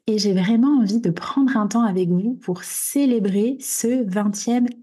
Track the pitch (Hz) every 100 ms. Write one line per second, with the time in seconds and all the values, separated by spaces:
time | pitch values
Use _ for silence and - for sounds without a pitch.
0 | - 214 202 190 185 226 269 285 196 233
1 | 185 165 - 277 262 233 208 233 226 185
2 | 175 180 220 254 - 180 - - - 285
3 | 277 233 196 196 226 269 - - 226 254
4 | 208 202 208 202 233 240 240 -